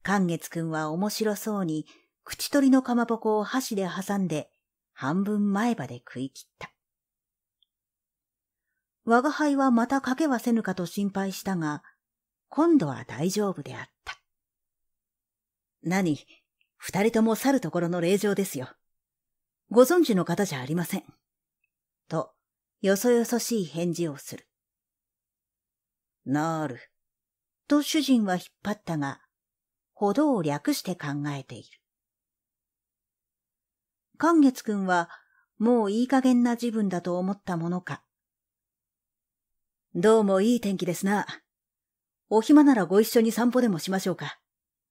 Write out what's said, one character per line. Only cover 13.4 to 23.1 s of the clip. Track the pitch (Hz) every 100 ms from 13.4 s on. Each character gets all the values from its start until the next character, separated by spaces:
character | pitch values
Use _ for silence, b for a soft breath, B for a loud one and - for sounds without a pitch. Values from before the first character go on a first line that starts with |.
| 202
夫 | 175
で | 135 123
あ |
っ | 123 _ -
た。 | - _ _ _ _ _ _ _ _ _ _ _ _ _ _ _ _
「何、 | 165 190 180 143 _ b _ _ _ _
二 | - 185
人 | 220
と | 226
も | 226 214
去 | 262
る | 269
と | 160
こ | 175
ろ | 170
の | 175
令 | 170 196
状 | 208 196
で | 190
す | 135
よ。 | 120 _ _ _ _ _ _ _ _ _ _
ご | 214
存 | 254 359 302
知 | 190
の |
方 | - 170 202
じ | 139
ゃ |
あ | 127
り | 170
ま | 165
せ | 190
ん。」 | - _ _ _ _ _ _ _ _ _ _
と、 | 160 - _ _ _ _ _
よ | 190 196
そ | 247